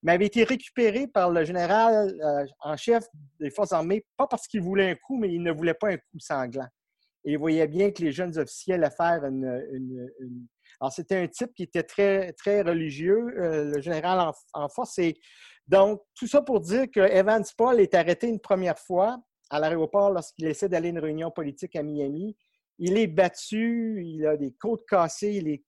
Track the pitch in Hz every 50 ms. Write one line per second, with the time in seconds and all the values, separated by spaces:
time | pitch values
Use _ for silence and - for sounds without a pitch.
0 | - 160 170 180 202 208 - 233 220 226 262 262 - - _ - 240 220 202 240
1 | 277 240 _ 214 180 180 170 170 160 151 175 180 175 170 196 220 226 233 226 214
2 | 208 190 190 - 156 151 143 143 143 135 - _ - 151 156 147 - - 233 233
3 | 226 - _ - 147 - _ _ 156 143 - - 208 - 190 165 160 170 196 220
4 | - _ _ - 277 285 254 220 - - - 220 170 175 190 196 196 185 170 -
5 | _ _ 269 247 220 190 170 170 175 170 160 151 165 170 160 - - 214 185 160
6 | _ _ _ 156 - - 156 135 131 123 117 135 131 123 _ _ _ _ _ _
7 | _ _ _ _ _ 147 147 151 147 165 160 160 160 147 151 175 196 202 202 202
8 | 170 156 135 147 180 175 160 160 147 - - - - - 185 180 160 147 - -
9 | 170 170 170 165 143 139 135 131 131 131 123 123 143 - 135 131 131 127 127 127
10 | 123 127 - 123 131 127 123 123 123 120 _ _ _ _ _ _ 131 135 - -
11 | 170 _ 196 190 180 165 - - 240 240 _ - 180 - _ 175 160 165 - -
12 | 202 202 196 190 190 180 156 - - 202 202 208 185 170 170 165 160 156 139 139
13 | 160 180 196 226 240 240 - - 180 165 160 151 147 147 147 143 135 165 170 156
14 | 156 180 185 185 175 160 151 - _ _ - - 147 143 - - - - - -
15 | 175 165 151 _ _ _ - - - - - _ _ - - 196 196 208 214 202
16 | _ _ _ - 254 226 - 294 285 - 254 202 165 165 196 247 269 254 - 208
17 | 190 202 - 185 190 208 220 226 202 - - - 226 247 247 233 196 - - 175
18 | 165 170 175 - - 240 226 202 - - 202 185 185 175 160 - - - 185 175
19 | 190 220 247 247 - _ _ _ _ _ 139 151 156 156 165 165 160 226 - 202
20 | 202 202 196 175 160 - _ - 160 160 151 - 208 190 180 165 165 175 170 165
21 | 151 156 151 156 160 165 160 - 156 143 139 - - 175 - 165 147 151 151 147
22 | 143 139 143 156 185 214 208 _ _ _ _ _ _ _ _ _ 175 180 185 214
23 | 226 190 156 170 190 175 - - - - 208 214 226 233 233 233 226 226 220 202
24 | 175 165 160 160 156 151 151 147 143 135 131 _ - 214 233 220 - - - 190
25 | 170 165 - - 202 208 208 202 170 156 147 139 _